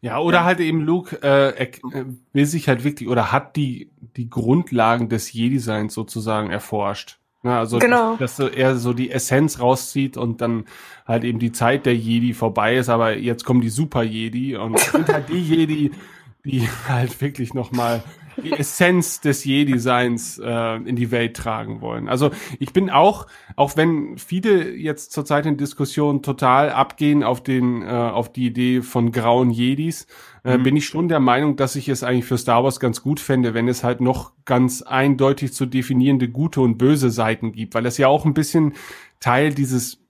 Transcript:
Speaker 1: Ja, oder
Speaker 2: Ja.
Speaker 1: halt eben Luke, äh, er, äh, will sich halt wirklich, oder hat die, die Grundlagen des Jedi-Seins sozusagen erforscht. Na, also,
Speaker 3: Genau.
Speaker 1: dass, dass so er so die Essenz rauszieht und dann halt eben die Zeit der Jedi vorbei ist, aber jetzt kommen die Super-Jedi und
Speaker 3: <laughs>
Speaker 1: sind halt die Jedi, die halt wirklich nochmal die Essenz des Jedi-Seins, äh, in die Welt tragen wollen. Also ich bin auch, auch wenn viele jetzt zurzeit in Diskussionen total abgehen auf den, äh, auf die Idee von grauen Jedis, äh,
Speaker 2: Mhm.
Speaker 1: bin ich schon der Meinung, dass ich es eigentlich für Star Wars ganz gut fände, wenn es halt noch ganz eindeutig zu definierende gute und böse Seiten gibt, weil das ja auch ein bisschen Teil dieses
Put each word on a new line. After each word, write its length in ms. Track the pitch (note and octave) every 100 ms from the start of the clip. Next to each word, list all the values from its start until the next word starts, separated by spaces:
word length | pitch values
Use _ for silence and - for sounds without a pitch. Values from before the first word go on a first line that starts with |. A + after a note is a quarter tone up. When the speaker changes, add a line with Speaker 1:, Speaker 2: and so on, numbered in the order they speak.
Speaker 1:
Ja, 180 | B2 A#2
oder 200 | E3+ F3
Speaker 2:
Ja. 40 |
Speaker 1:
halt 160 | E3+ F3+
eben 220 | E3 D#3+
Luke, 360 | D3+ F3 F3+ D3+
äh, 320 | C#3+ C#3 C#3 -
er, 100 | B2+ - B2+
äh, 120 | C3+ C3 B2+ _
will 120 | C#3 D3
sich 220 | E3 D3
halt 160 | B2
wirklich, 260 | C#3 D3 A#2
oder 220 | A#2+ A2
hat 240 | C3+ C#3 -
die, 340 | C#3+ B2 - _ A2+ -
die 140 | A#2+
Grundlagen 800 | B2 A2+ D3 F3 B2 A2+ A#2 A#2
des 240 | A2+ -
Jedi-Seins 600 | A#2 A#2 C3+ A2+ G#2+ G#2+
sozusagen 580 | - G#2+ A#2 A2 G#2+ G#2
erforscht. 680 | F#2+ - G#2+ G2+ G2+ - - _ _
Na, 160 | B2 B2
also, 200 | A2+ A#2+
Speaker 3:
Genau. 320 | A#3+ A#3+ A3+ A3+
Speaker 1:
dass, 180 | C3 -
dass 20 |
so 100 | C3+
er 280 | - C3 C3
so 180 | A#2+
die 160 | A#2+ B2+
Essenz 480 | C3+ - C3 D#3 D3
rauszieht 560 | B2 B2+ - C#3 C3+ B2+
und 240 | A#2+ A2+
dann 240 | A#2+ A#2 G#2+ - - - -
halt 160 | A#2+
eben 160 | A#2+ A2+
die 120 | A#2
Zeit 340 | A#2 A#2+ C#3 C#3
der 80 | A#2+
Jedi 380 | A2+ A#2 A#2+
vorbei 420 | A2+ A#2 G#2 G#2+ B2+
ist, 120 | B2
aber 280 | A#2 A2+ G#2
jetzt 260 | A2+ A#2
kommen 180 | - B2
die 80 | A2+
Super-Jedi 840 | A2 D3+ C3 A2+ A2 A2+ A#2+ C3 A#2+
und 200 | A2 A2
Speaker 3:
<laughs> 0 |
Speaker 1:
sind 300 | - - -
halt 180 | D3+ C3+
die 120 | E3+
Jedi, 500 | E3 D#3+ D#3+ D3+ D3 - - - - _ C#3+
die 220 | C3 A2 - -
halt 320 | B2 B2 -
wirklich 340 | C#3 C#3 A#2+ C3
nochmal 480 | A2+ B2 A#2+ A#2 A#2 - - -
die 80 | -
Essenz 680 | C#4 D3 - F3+ F3+ E3+ -
des 240 | D3+ C#3 C#3
Jedi-Seins, 920 | C3+ D3 B2+ A#2+ B2 B2 A#2 - -
äh, 380 | A2 A#2 A#2 A2+
in 200 | A2+ B2
die 140 | A#2+
Welt 260 | A#2+ A#2 A#2
tragen 460 | A#2 A2 A2 A2
wollen. 260 | A2 A2+ G#2+
Also 220 | B2+ C#3+ - - C3+
ich 120 | C#3
bin 200 | F#3 F#3+
auch, 340 | C#3 F3+ G#3+ - - - -
auch 200 | C#3+ D3+
wenn 420 | E3 D#3+ C#3+ -
viele 560 | - F3 A3 G3 D#3 B2
jetzt 360 | D#3 D3 -
zurzeit 360 | - D3 D3 D#3
in 100 | D3
Diskussionen 640 | C#3+ - C#3+ - D3 C#3+
total 480 | C#3+ C3+ C3+ B2+ D3
abgehen 540 | A#2 C3+ - D3 D3
auf 180 | A#2 B2
den, 400 | B2 C3 B2 A#2+
äh, 60 | F2+
auf 440 | A#2+ A#2+ G#2 A#2
die 140 | - B2
Idee 380 | A#2 B2 B2+
von 280 | B2 B2+ A#2
grauen 380 | A#2 A2+ A#2+ B2+
Jedis, 560 | A2+ B2 C#3 D#3+ D#3+ - - - -
äh, 120 | B2+ B2+
Speaker 2:
Mhm. 40 |
Speaker 1:
bin 120 | B2+ D3
ich 100 | C#3+
schon 220 | D#3 E3+
der 100 | D#3+
Meinung, 360 | B2+ B2 D3+ C#3
dass 200 | C3 C#3+
ich 140 | C3
es 140 | C3
eigentlich 220 | B2 B2 A#2
für 120 | A#2+
Star 260 | - A#2+
Wars 160 | C3 B2+
ganz 220 | B2+ A2
gut 180 | C3 D3
fände, 360 | - C3 A#2+ A2+
wenn 120 | A#2+
es 160 | B2
halt 180 | A#2+ B2
noch 320 | B2+ B2+ - _ -
ganz 380 | B2+ B2+ B2
eindeutig 680 | - C3 C#3 C3 C3+ C#3 C3+
zu 120 | - C3
definierende 640 | C3 B2 C3 C3 C3+ B2
gute 320 | A#2+ D#3+ -
und 160 | B2+ A2+
böse 320 | B2+ D3 C3
Seiten 440 | A2+ A2 A2+ A2+
gibt, 200 | G#2 A2
weil 100 | A2+
das 140 | A#2+ A#2+
ja 100 | C3+
auch 160 | C#3+
ein 120 | D3+ C#3+
bisschen 380 | D3 E3+ D3+ D3 - - - _
Teil 320 | - B2 D3+
dieses 480 | C#3+ C3+ B2+ A2+ - _